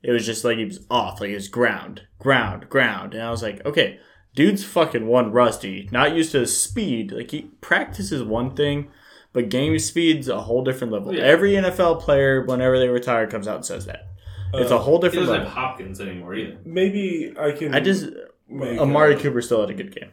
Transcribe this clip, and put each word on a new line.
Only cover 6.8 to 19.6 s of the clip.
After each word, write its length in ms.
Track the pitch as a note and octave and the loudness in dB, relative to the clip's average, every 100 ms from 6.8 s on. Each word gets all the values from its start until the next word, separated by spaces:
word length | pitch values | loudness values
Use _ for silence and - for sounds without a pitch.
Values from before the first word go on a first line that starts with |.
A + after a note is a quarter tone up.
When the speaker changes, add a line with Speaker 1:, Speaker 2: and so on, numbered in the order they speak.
| G3 A#2 G2 | -2 -2 -4
Speaker 1:
Like, 200 | - A#2+ | -8 -8
he 180 | D3+ - _ | -10 -12 _
practices 600 | - F3+ C4+ - G3 D3 | -2 -2 -2 -8 -6 -4
one 320 | A2 A2 B2+ C3+ | -2 -2 -2 0
thing, 340 | D3 C#3+ C#3+ _ - - _ | 0 0 -6 _ -20 -20 _
but 160 | B2+ A2 | -2 0
game 280 | B2 D3 D#3 | 0 2 0
speed's 500 | - - E3 D#3 B2+ | 0 2 2 2 0
a 100 | A2 | -6
whole 220 | G2+ A#2+ | 0 0
different 300 | C3 B2+ A#2+ | 0 -2 -4
level. 200 | G#2+ G2+ | -4 -4
Speaker 2:
Yeah. 100 | F#2+ | 0
Speaker 1:
Every 340 | B2 D#3+ G3+ G3 | 4 6 4 2
N 80 | F#3 | 0
F 140 | F3+ | 2
L 160 | F3 E3 | 2 2
player, 500 | - C#3+ C3+ C3+ C3+ | 2 4 4 2 0
whenever 320 | B2+ B2+ C3 | 0 4 4
they 100 | B2+ | 4
retire, 380 | B2 B2 A#2+ G#2+ | 2 0 0 0
comes 200 | A2 G2+ | -4 -6
out 80 | G#2 | -6
and 100 | - | -8
says 220 | - F#2+ | -8 -10
that. 180 | - - - - - - | -12 -16 -18 -16 -10 -6
It's 180 | G2 B2 | 0 2
a 40 | A#2+ | 2
Speaker 3:
Uh, 20 | |
Speaker 1:
whole 200 | A2+ E3 | 4 4
Speaker 2:
He 60 | F3 | 4
Speaker 1:
different 180 | - F3+ | 2 2
Speaker 2:
doesn't 120 | G#2 | 0
Speaker 1:
level. 100 | - | -2
Speaker 2:
have 80 | - - | -6 -6
Hopkins 280 | - F#2+ G2 | -6 -12 -10
anymore 360 | G2 F2+ F2 G#2 | -10 -10 -10 -8
either. 220 | A2 - | -8 -12
Speaker 3:
Maybe 680 | D#3+ E3+ G3 G3 G3 E3 C#3+ - | -6 2 2 2 -2 -4 -6 -2
I 140 | D3+ | -2
can 220 | D3 D#3 | -2 0
Speaker 1:
I 60 | C#3 | 0
just 260 | F#3 F#3+ D3+ - - _ _ | 2 0 -2 -12 -18 _ _
Speaker 3:
make 320 | C#3 - A#2+ | -8 -6 0
Speaker 1:
Amari 360 | C#3 D3 D3+ C#3+ | 2 6 6 6
Speaker 3:
a 40 | |
Speaker 1:
Cooper 220 | C#3+ A#2+ | 2 -2
still 200 | - A2+ | 0 0